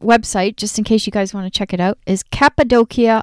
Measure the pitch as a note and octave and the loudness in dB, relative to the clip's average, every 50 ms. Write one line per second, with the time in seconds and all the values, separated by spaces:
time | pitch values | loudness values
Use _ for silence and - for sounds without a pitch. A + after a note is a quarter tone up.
0 | - A3 A#3 A#3 - - - G3 F#3 G#3+ - - G#3 G#3 - A3 G#3 - A3+ G#3+ | 0 2 2 2 0 -2 -2 -2 -2 -2 -4 -6 -8 -6 -4 -4 0 0 0 0
1 | - G#3 - G#3 G3 F#3+ - G3 F#3 F#3+ - - G3 - F#3+ F3 F3+ F#3+ G#3+ - | 0 -2 -2 -4 -4 -4 -6 -8 -8 -6 -6 -6 -6 -4 -2 -2 0 -2 -2 -4
2 | _ - F#3+ F#3 - - - - C#4 D4+ - - C#4+ A#3 B3 A#3 A3+ - - B3 | _ -4 -4 -4 -4 -8 0 2 2 2 4 2 2 4 4 2 2 2 0 0
3 | A#3 A3+ A3+ A3 | 2 2 2 0